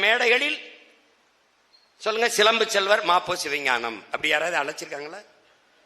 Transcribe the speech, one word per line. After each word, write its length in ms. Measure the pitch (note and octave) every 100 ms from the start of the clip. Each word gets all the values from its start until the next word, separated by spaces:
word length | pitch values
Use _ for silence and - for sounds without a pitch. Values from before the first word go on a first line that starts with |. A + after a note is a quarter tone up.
| G3
மேடைகளில் 540 | A#3 A#3+ B3 D4 D4+ - - - _ _ _ _ _ _ _ _ _ _ _
சொல்லுங்க. 260 | A3 A3 A#3
சிலம்பு 360 | A3 G#3+ A3+ G#3+
செல்வர் 320 | G3 G3 G#3+ F3
மாப்போ 280 | F3+ F3+
சிவஞானம், 640 | F3 D#3 D3 C#3 A#2+ A#2 G#2+ -
அப்படி 160 | C3 D3+
யாராவது 300 | D3+ D#3+ E3
அழைச்சிருக்காங்களா 600 | C#3+ D#3 D#3+ D3 D3 F#3 G#3+ _ _ _ _ _